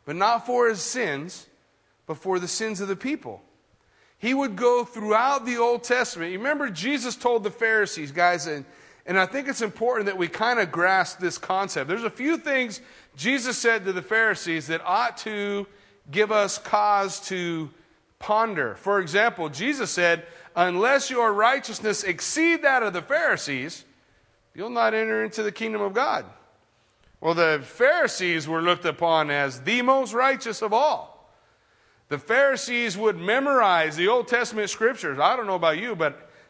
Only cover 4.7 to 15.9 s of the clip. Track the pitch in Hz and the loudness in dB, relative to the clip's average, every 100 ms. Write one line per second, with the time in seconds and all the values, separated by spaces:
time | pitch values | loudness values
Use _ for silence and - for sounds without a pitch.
4.7 | 247 233 226 214 214 262 277 233 240 240 | 2 0 -6 0 2 2 0 -2 0 0
5.7 | 240 240 247 - 170 170 185 262 294 277 | 0 0 0 0 -4 -8 -4 -2 -2 -4
6.7 | 160 226 285 247 - 247 233 196 - 226 | -4 -2 -2 -4 -2 0 0 -2 -2 2
7.7 | 220 196 165 143 156 175 175 160 147 131 | 2 2 -4 -6 2 4 4 -2 -8 -10
8.7 | - - - - 190 185 269 269 - 220 | -20 -20 -14 0 2 2 0 -4 -4 -6
9.7 | - 240 233 202 185 170 - 226 240 180 | -2 0 0 -2 -2 -4 0 0 2 0
10.7 | 160 180 190 170 - 180 - - 190 196 | 2 4 4 2 -2 -4 -4 -2 -2 -2
11.7 | 156 135 208 226 - 277 330 302 269 240 | -2 -2 -2 -4 -4 -2 -2 0 -2 -2
12.7 | 180 - - - 135 185 269 240 - 233 | -8 -18 -20 -20 -6 -2 0 -2 0 2
13.7 | 226 190 180 175 220 220 190 170 160 139 | 2 0 -6 -2 2 2 0 -2 -4 -4
14.7 | 160 180 202 240 - 220 208 202 202 196 | -4 0 0 0 -4 -8 -6 -4 -6 -8
15.7 | - _ | -14 _